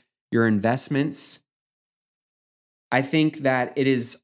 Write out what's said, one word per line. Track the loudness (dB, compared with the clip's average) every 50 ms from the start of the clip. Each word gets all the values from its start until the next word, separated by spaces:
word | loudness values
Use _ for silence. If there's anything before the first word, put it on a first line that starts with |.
| _ _ _ _ _ _
your | 2 2 4
investments, | 4 2 2 2 0 0 -2 -4 -4 -2 -2 -2 -2 -6 -8 -10 -10 -12 -12 _ _ _ _ _ _ _ _ _ _ _ _ _ _ _ _ _ _ _ _ _ _ _ _ _ _ _ _ _ -2
I | -2 0
think | 0 0 2 2 2 2 0 0
that | -2 0 0 0 -2 -4 -2
it | 0 2
is | 2 2 2 0 -6 -10 -10